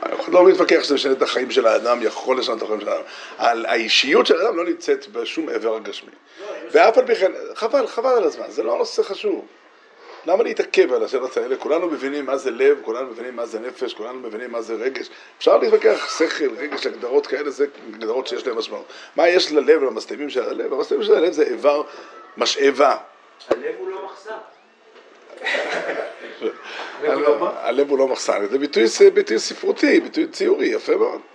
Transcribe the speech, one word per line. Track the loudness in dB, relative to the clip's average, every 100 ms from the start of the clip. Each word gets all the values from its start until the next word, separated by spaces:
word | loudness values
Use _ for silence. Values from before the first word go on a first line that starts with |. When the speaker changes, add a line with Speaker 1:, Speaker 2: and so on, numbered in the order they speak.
Speaker 1:
אני | -6 -6 2
לא | 6 8
מתווכח | 6 4 2
שזה | 2 0
משנה | 2
את | 0
החיים | 0 -2 0
של | 2 4
האדם, | 2 2 0
יכול | 0 -4 -4 -2
לשנות | -2 -6
את |
החיים | -4 -6
של | -4
האדם. | -6 -6 -16 -18 -2
על-, | 0 0 0
האישיות | -2 0 0 4 2 4
של | 2
האדם | 2 -2
לא | -4
נמצאת | -6 -2 -2 -2
בשום | -8 -8 -6 -6
עבר | -4 -2 -4
הגשמי. | -8 -14 -16 -20 _ -18
Speaker 2:
לא, | -14
יש | -14 0
Speaker 1:
ואף | 4 6 6
על | 2
פי | 2
כן, | 2 0 -12 -6
חבל, | -2 0 -2
חבל | -2 0
על | 2
הזמן, | 2 -2 -10
זה | -6
לא | -2 -2
נושא | -2 -2
חשוב. | -4 -2 -4 -4 -8 _ _ _ _ _ -20 -14 -2
למה | 0
להתעכב | 0 -2 -2 2 4
על | 4
השאלות | 0 -2 -2 -4
האלה? | -4 -4
כולנו | 0 0 0
מבינים | -4 -4 -6 -4
מה | -2
זה | -4
לב, | 2 4 4
כולנו | 0 -6 -6
מבינים | -8 -12 -8
מה | -8
זה | -6
נפש, | -10 -8 -8
כולנו | -8 -10 -10
מבינים | -10 -10 -8
מה | -8
זה | -6
רגש. | -4 -4 -6 -10 -14 -20 -2
אפשר | 4 4
להתווכח | 6 4 4 2 -2 -2
שכל, | -2 0 -4 -4
רגש, | -8 -6 -6
הגדרות | -6 0 0 0
כאלה, | -4 -4
זה | -4 -4 -4 -18
הגדרות | -10 -4 -4 -4
שיש | -6 -4
להן | -6
משמעות. | -6 -10 -14 -20 -14 0
מה | 4
יש | 4 2
ללב | 0 4 4
ולמסתמים | 4 -2 -10 -10 -6
של | -4
הלב? | -4 -4 -4
המסתמים | -4 -2 -2
של | 4 4
הלב | 4
זה | 2
איבר, | 0 2 2 2 -2 -12 -20 -20 -20 -4
משאבה. | -2 2 2 4 4 2 -4 _ _ _ -4
Speaker 3:
הלב | -4 -2 -8
הוא | -8
לא | -10 -12
מחסן. | -14 -16 -16 -16 _ _ _ _ -20 -20 -20 -20 -12 -6 -4 -4 -6 -6 -6 -8 -10 -16 -8 -8 -8 -16 -12 -12 -6
Speaker 4:
הלב | -2
הוא | 0
לא | 2 2
מה? | 0 -4
Speaker 1:
הלב | -4 0 2
הוא | 2
לא | 2
מחסן, | 0 -2 -2 0
זה | -2
ביטוי, | 0 2 2
זה | 8 8
ביטוי | 8 2 0
ספרותי, | -2 -6 -2 2 4 4
ביטוי | 2 -4 -4
ציורי, | -2 0 2 2
יפה | -2 0 0
מאוד. | 0 -2 -14